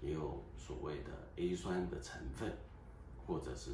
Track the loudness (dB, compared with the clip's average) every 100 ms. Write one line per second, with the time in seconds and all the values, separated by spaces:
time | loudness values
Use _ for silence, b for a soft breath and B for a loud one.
0 | 0 2 2 0 -4 -8 -4 -2 0 0
1 | -2 -6 -4 4 4 6 4 4 4 0
2 | -2 -4 -2 0 0 0 -6 -10 -12 -10
3 | -10 -4 0 2 2 -2 -2